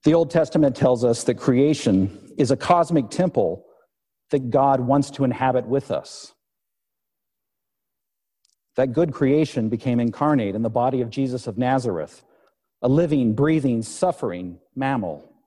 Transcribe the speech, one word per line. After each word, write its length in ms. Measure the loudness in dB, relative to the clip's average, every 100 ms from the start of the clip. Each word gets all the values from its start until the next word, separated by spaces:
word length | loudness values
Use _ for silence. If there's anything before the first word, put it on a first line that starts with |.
The 100 | 4
Old 160 | 2 2
Testament 460 | 0 0 2 2 4
tells 280 | 2 2
us 200 | 2 0
that 100 | -2
creation 960 | -2 2 4 4 2 2 2 2 -4 -20 -2
is 140 | 0
a 40 | 0
cosmic 540 | 2 2 4 0 -2
temple 560 | -2 -2 0 -2 -2 _ _ _ _ _ _ _
that 200 | -4 0
God 300 | 2 2 2
wants 300 | 2 2 0
to 120 | -2
inhabit 420 | -2 0 0 0 0
with 240 | -4 -2
us. 420 | -8 -8 -20 -20 _ _ _ _ _ _ _ _ _ _ _ _ _ _ _ _ _ _ _ _ _ _ _ _ -2
That 160 | -2
good 200 | 0 -2
creation 560 | 0 2 2 2 -2 -2
became 300 | -2 -2 0
incarnate 560 | 0 0 0 2 0
in 80 | -2
the 80 | -2
body 300 | 0 0 0
of 100 | -4
Jesus 380 | -4 -4 -4 -8
of 100 | -4
Nazareth, 640 | 0 0 -2 -6 -8 -14 _ _ _ _ _ _
a 60 | 0
living, 460 | 2 2 2 0
breathing, 480 | 2 2 2 0 -2
suffering 800 | -4 -2 -2 -2 -6 -8 -10 -14 _ -6
mammal. 560 | -4 -4 -6 -10 -16 _